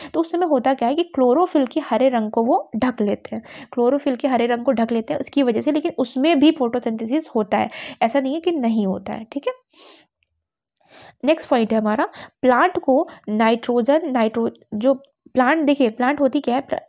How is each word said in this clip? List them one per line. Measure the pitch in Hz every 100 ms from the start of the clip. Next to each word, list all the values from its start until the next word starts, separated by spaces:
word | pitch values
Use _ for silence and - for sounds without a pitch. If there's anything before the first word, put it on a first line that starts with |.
| 302
तो | 320
उस | 330
समय | 349 349
होता | 269 262
क्या | 269 233
है | 302
कि |
क्लोरोफिल | 349 277 247 277 359 302 254
के | 311
हरे | 277 220 262
रंग | 240 214
को | 226
वो | 226 330 - 220
ढक | 254 240
लेते | 208 214 - 220
हैं, | - - -
क्लोरोफिल | 247 240 277 285 247
के | 277
हरे | 240 240
रंग | 240 247
को |
ढक | 233 226
लेते | 226 226
हैं | 294
उसकी | - 285
वजह | 247 220
से, | 233
लेकिन | 294 330 -
उसमें | 254 254 302 311
भी | 302
फोटोसिंथेसिस | 320 240 247 - 220 226 302 320
होता | 226 190 214
है, | 214 - - -
ऐसा | 233 277
नहीं | 262
है | 320
कि | 349
नहीं | 330 233 220 196
होता | 196 190
है। | 214 220
ठीक | 277 440
है, | 508 _ _ - - _ _ _ _ _ _ _ _ _ - - _ 254
नेक्स्ट | 320 -
पॉइंट | 254 220
है | 220
हमारा, | 214 220 349 - - _
प्लांट | 254 247 359 359
को | - 262 330 - -
नाइट्रोजन, | 214 208 233 - 240 233 311 320
नाइट्रो-, | 254 214 233 233 233 _
जो | 214 254 269 _ _ _
प्लांट, | 254 247 320 285
देखिए | 285 240
प्लांट | 220 247 294
होती | 269 285
क्या | 247 240
है, |
प्र-, | - -